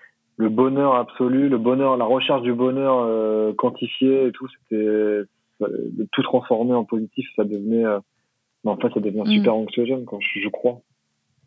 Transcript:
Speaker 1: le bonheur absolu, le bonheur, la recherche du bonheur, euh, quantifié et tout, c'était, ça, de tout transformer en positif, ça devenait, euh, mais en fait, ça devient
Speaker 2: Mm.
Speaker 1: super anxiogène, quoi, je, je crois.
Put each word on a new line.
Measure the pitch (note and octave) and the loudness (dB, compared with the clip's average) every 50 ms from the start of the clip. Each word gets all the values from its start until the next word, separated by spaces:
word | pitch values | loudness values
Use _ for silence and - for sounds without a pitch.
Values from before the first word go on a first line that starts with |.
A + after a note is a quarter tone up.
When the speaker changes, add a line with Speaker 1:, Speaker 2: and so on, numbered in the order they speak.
| - - _ _ _ _ _ | -20 -20 _ _ _ _ _
Speaker 1:
le | - A2+ A2 | -2 -2 0
bonheur | G#2+ A2+ B2+ C3 C3+ C#3 C#3 C#3 B2+ | 2 2 2 2 2 2 2 4 4
absolu, | B2 A#2+ - - - B2+ B2 C3 C3+ C#3+ C#3 | 2 0 -2 -2 -2 0 2 2 2 2 2
le | C3+ A#2 | 2 2
bonheur, | A2+ A#2+ B2+ C3 C#3 C3+ C3 | 2 2 2 2 2 2 2
la | B2 A#2 | 2 2
recherche | A2 B2+ C3 - - D3 C3 A#2+ | 2 2 2 2 0 0 0 0
du | B2 A#2+ | 0 0
bonheur, | A#2 B2+ B2+ B2+ C3+ C#3 C3+ C3 B2+ | 0 0 0 0 0 0 2 2 2
euh, | A#2+ A2+ A2+ A2 A2 A2 G#2+ G#2+ G#2+ G#2+ G2+ | 2 0 0 0 0 0 0 0 0 0 0
quantifié | - - A#2+ A#2+ - B2 A2+ - - C3 C3 C3+ C3+ C3 | 0 -2 -2 -2 -4 -8 -8 -4 0 2 2 4 4 2
et | B2 G#2+ | 0 -2
tout, | - C3 B2+ | -4 -10 -16
c'était, | - _ _ - A2+ G#2+ G#2+ G#2+ G#2+ G#2+ G#2+ G#2+ G#2+ G#2 G2+ - _ _ _ _ _ - | -16 _ _ -6 -2 0 0 2 2 2 2 2 0 -2 -4 -6 _ _ _ _ _ -6
ça, | G#2+ - | -6 -4
de | - A#2 A#2 A#2 - - G#2+ - - | -4 -4 -6 -6 -6 -6 -6 -4 -2
tout | - C3 | -4 -2
transformer | - - B2 - - B2 A2 A#2 B2 B2 | 0 0 0 0 0 0 0 2 2 0
en | A#2+ A2 | 0 0
positif, | - A#2 A2 A2 G#2 - - - - - | -2 -2 -4 -4 -4 -6 -8 -10 -6 -2
ça | - G#2+ | -2 -2
devenait, | G2+ G#2+ G2+ G2+ A2 A2+ A#2 A#2 | -2 -2 -4 -2 0 0 2 2
euh, | A2 G#2 G2+ - _ _ _ _ _ _ _ _ _ _ _ - | 2 0 -2 -4 _ _ _ _ _ _ _ _ _ _ _ -4
mais | G#2+ | -4
en | G#2 | -2
fait, | - - A#2 - | 0 -2 -2 -2
ça | A2 | -2
devient | G#2 G#2+ F#2+ G#2+ G#2 | -2 -2 -2 -2 0
Speaker 2:
Mm. | G#3+ G#3+ | 2 2
Speaker 1:
super | G#3 - A#2+ A2 | 4 4 4 2
anxiogène, | A2 A2 G#2 - A#2+ A#2+ A#2 C3 C3 A#2+ | 2 0 -2 -2 -2 0 0 -2 -4 -4
quoi, | A2+ G#2 G2+ | -8 -8 -6
je, | - - - G2+ | -6 -6 -4 -4
je | G2+ G#2 | -6 -6
crois. | - - - B2 B2 B2 - _ _ _ _ _ _ _ _ _ _ _ - | -4 -2 -2 -2 -2 -4 -8 _ _ _ _ _ _ _ _ _ _ _ -20